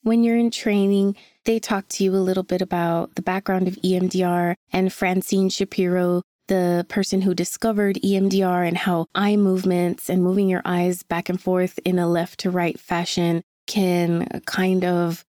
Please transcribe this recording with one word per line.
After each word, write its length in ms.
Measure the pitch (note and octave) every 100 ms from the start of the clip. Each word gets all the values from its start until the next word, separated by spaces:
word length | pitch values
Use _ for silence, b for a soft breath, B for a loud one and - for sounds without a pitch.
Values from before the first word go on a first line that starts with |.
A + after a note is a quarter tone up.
When 220 | A3 A#3
you're 140 | A#3 A#3
in 120 | A#3
training, 680 | - A3+ G3+ G3 G3+ G3 G3 B B -
they 140 | A3+
talk 280 | - G3 -
to 140 | -
you 120 | F#3+ F#3+
a 20 |
little 240 | F#3 F#3
bit 220 | F#3 F3+
about 500 | F#3 F3 E3+ E3+ -
the 80 | -
background 460 | F#3 F#3+ G3 F#3 F#3
of 100 | F#3
E 120 | F#3 F3+
M 120 | F#3
D 160 | F#3
R 320 | F3+ F3 F3 F3+ _
and 200 | G3 F#3+
Francine 580 | - F#3 F#3 - G3 F#3+
Shapiro, 760 | - G3 - F3+ F3+ F3+ F3 - _ -
the 380 | F#3+ F3 F3 F3
person 320 | - F#3+ F#3+
who 120 | F#3
discovered 640 | F3 F3 - A3+ G#3 G3+ F#3+
E 140 | G3 G3
M 100 | F#3+
D 160 | F#3+
R, 200 | F#3 F3+
and 140 | F3 F3
how 280 | - E3+ E3 -
eye 220 | G3+ G#3
movements 720 | G3 F#3 F#3 F3 F3 E3+ -
and 120 | F#3
moving 280 | F3+ F#3+ G3
your 120 | F3+ -
eyes 380 | F3 F3+ F3+
back 260 | - E3+ F3
and 100 | F#3
forth 400 | - F#3 F3+ - -
in 120 | F3+
a 120 | E3+
left 300 | E3+ F3 -
to 100 | F#3+
right 260 | F3+ F3 -
fashion 640 | - F3 F3 - E3+ E3+ - _ -
can 760 | G#3+ F#3 F3 E3+ E3+ - - -
kind 380 | - F#3 F#3
of 400 | F3+ F3 E3+ E3+ -